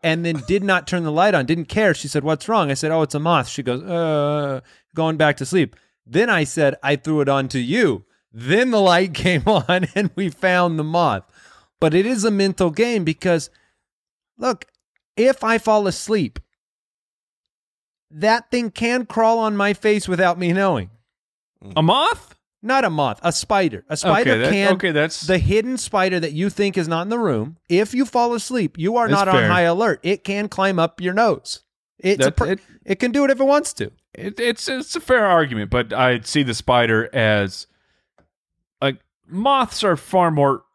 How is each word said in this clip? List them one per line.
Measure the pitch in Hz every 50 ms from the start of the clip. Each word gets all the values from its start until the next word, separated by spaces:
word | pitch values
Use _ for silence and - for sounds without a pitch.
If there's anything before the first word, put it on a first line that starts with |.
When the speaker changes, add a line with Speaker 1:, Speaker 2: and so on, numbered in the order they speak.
| -
Speaker 1:
and | 165 160 170 170
then | 170 160 147 127 -
did | 180 202 190
not | 196 190 175 -
turn | - 185 180 165
the | 151
light | 151 160 185 214 190
on, | 151 127 120
didn't | 165 170 156
care. | - - 208 220 190 156
She | - - 139
said, | - 151 135
"What's | 156 156 139 - -
wrong?" | 226 214 170 143
I | 135
said, | - - 156
"Oh, | 160 165
it's | 156 139 -
a | 143
moth." | 151 170 170 147 123 -
She | - - 123
goes, | 123 123 127
"Uh, | 165 190 170 170 170 160 156 147 147 147 147 151 147 139 135 127 - _ _ _ _ _ -
going | 165 160 160 160 151
back | 156 147 143 -
to | 139
sleep." | - 180 185 143 - - _ _ _ _ _ _
Then | 117 120 175 233 247
I | 208 165 156
said, | - - 165 147 139 139 - -
"I | 135 147 139
threw | - 156 156 151
it | 139 143
onto | 139 139 135 131 - 131
you." | 120 123 - 247 233 156 113 98 101 _ _ _ _ _
Then | - 113 120 131 175 220 254 262
the | 233 214
light | 196 185 175 175 190 190 151
<laughs> | - -
came | 185 180 151 - 220
on | 214 170 - - 180 185 180 - -
and | 196 208 170 -
we | 180 196 170
found | - - - 185 180 180 180 175 165 156
the | 151
moth. | 156 165 175 170 139 107 95 - _ _ _ - - _ _ _ _ _ -
But | 165 156 147
it | 180 196
is | 233 262 214 196
a | 226
mental | 208 196 196 196 185 - 185 170
game | 151 196 226 240 240 208 170
because, | 156 156 - - 185 170 160 - - _ _ _ _ _ _ _ _ _ _ _ _ _ _ _ _ _ -
look, | 233 254 214 - - - _ _ _ _ _ _ _ _ _ -
if | 233 262 262 - -
I | 220 226 220
fall | - 226 214 214 202 190
asleep, | 160 - - - 220 208 147 110 - - - _ _ _ _ _ _ _ _ _ _ _ _ _ _ _ _ _ _ _ _ _ _ _ _ _ _ _ _ _ _ _ _ _
that | 156 151 180 220 226 240 - _
thing | - 247 240 214
can | - - 226 233 247 254 240
crawl | - - 226 226 220 226 226
on | 220 214 208
my | 202 202 208 196
face | - - 214 214 208 - 185
without | 180 170 190 175 175 180
me | 180 170 175
knowing. | 190 196 190 160 113 90 95 - _ _ _ _ _ _ _ _ _ _ _ _ _ - 98 92
Speaker 2:
A | 156
moth? | 160 165 214 269 320 415 466 - - - _ _ _ _ _ _ -
Speaker 1:
Not | 226 262 277 254
a | 185
moth, | 160 151 143 123 104 - -
a | 175
spider. | 165 - - - 214 196 190 151 107 90 - -
A | 156 147
spider | - 180 165 208 240 -
Speaker 2:
Okay, | 113 110
that, | 120 -
Speaker 1:
can. | 202 196 196 196 190
Speaker 2:
okay, | 185 190 180
that's | 151 147 151 165 - -
Speaker 1:
The | - 156 185 175
hidden | - - 202 220 220 247 262 240
spider | - - - 196 185 190 185 175
that | 165 151 147
you | 151 190 202
think | - - 202 202 180 185
is | 165 156
not | 165 165 175
in | 202
the | 226 240
room. | 226 180 131 107 107 143 165 - _ -
If | 170 185 214 - -
you | 247 269
fall | 226 - 247 240 240 240
asleep, | 226 - - 254 240 190 147 - 165
you | 156 196 233 247
are | 233 214
Speaker 2:
That's | 202 196
Speaker 1:
not | 196 190
on | 185
Speaker 2:
fair. | 147 113 107
Speaker 1:
high | 180 180
alert. | 170 170 170 190 226 214 151 - -
It | 175 202 190 -
can | 196 196 202 208 202
climb | - - 190 196 190 170
up | 165 165 - -
your | 175 180 185
nose. | 214 240 220 160 - - - - - _ _ _ _ _ _ _ _
It's | - 185 202 160
a | 135
Speaker 2:
That, | - -
Speaker 1:
per-, | - 240 160
Speaker 2:
it, | 185 - _ _ - _ -
Speaker 1:
it | - 196 -
can | 247 247
do | 226 285
whatever | 277 269 269 240 269
it | 269
wants | 285 294 - - -
to. | - 104 - - _ _ _ -
Speaker 2:
it, | - - 202 208 -
it's, | 240 240 233 - - -
it's | 269 254 302 - -
a | 339
fair | - - 254 240 214
argument, | 196 175 165 156 135 120 107 104 98
but | 117 123 117 110
I | 101 123 127 127 123 117
see | 110 - - 151 139
the | 123 113
spider | - - - 123 123 120 113 113 110 113 - -
as, | 131 110 107 107 104 98 95 - - - - _ _ _ _ _ _ _ _ _ _ _ _ _ _ _ _ _ _ _ _ _ -
like, | 131 139 127 - _ _ _ _ _ -
moths | - 185 226 277 277 262 247 - - - 214
are | 196 170 147
far | - - - 185 175 165
more, | 156 143 143 139 131 - - _